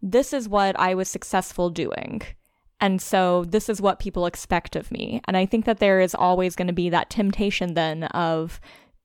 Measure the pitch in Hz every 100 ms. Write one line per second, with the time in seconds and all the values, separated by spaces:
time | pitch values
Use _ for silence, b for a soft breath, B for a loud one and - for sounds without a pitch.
0 | 190 240 277 277 214 202 196 - 185 185
1 | 190 - - 190 - - 175 170 139 -
2 | - 220 - - _ _ _ - 202 185
3 | - 196 180 180 170 214 220 208 196 -
4 | 196 180 175 - - 175 - - - -
5 | - 233 - 185 190 226 226 214 202 190
6 | 185 - 180 180 185 - 180 175 175 170
7 | - - 196 - 202 - 180 165 160 160
8 | 160 - 165 160 165 - b b b _